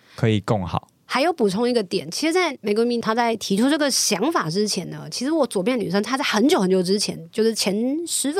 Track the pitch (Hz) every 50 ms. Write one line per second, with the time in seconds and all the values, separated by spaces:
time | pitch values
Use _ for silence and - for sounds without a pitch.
0 | _ _ - - - 113 107 101 - - 117 101 90 82 - - - _ _ _
1 | _ - - 247 294 349 339 - 226 196 175 214 240 247 247 233 202 - 208 180
2 | 135 160 - - 294 320 320 370 359 311 262 - - 208 208 220 233 240 240 233
3 | - 220 226 240 240 233 226 - - - 196 196 240 277 311 294 294 269 - -
4 | - - 208 175 226 320 339 311 170 156 160 202 214 202 - 196 165 151 156 147
5 | 143 147 - - 240 285 330 320 262 - - 202 190 240 262 240 190 165 180 202
6 | 214 214 262 269 277 - - 214 233 302 359 269 190 180 185 185 180 180 202 208
7 | - - 175 151 165 - - 220 220 226 220 - - 202 190 214 233 262 285 330
8 | 349 - - - - 277 302